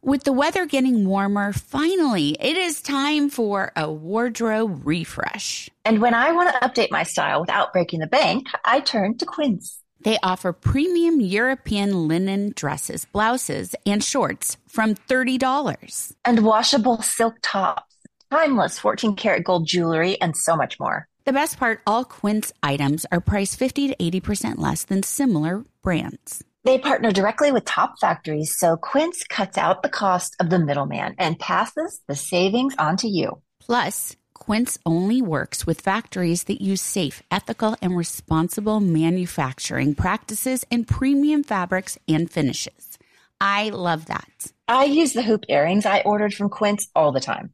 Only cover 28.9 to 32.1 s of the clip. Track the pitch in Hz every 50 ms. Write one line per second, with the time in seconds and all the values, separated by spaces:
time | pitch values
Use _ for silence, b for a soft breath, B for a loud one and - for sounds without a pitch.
28.9 | - 269 311 339 339 - - - - - 202 185 - - 160 160 190 - - -
29.9 | - - 214 196 185 180 - - - - 185 165 180 180 165 143 143 143 139 143
30.9 | 139 - - - - - 185 156 165 - - - 180 180 220 - - 294 320 359
31.9 | - - _ -